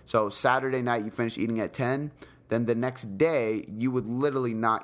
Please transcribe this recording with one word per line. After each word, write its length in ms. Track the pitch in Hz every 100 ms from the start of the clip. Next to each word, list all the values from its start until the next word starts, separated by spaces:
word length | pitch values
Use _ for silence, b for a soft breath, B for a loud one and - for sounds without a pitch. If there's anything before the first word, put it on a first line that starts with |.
So 260 | - 117 104
Saturday 520 | - 131 131 131 131
night, 240 | 123 120 107
you 60 |
finish 260 | - 117 -
eating 220 | 113 113
at 140 | 101
ten, 380 | - 123 139 147 B B B -
then 160 | 113 117
the 80 |
next 460 | 117 127 127 110 98
day, 460 | 160 151 110 110 -
you 240 | 107 127
would 160 | 127 110
literally 480 | 123 143 135 123 113
not 260 | 113 110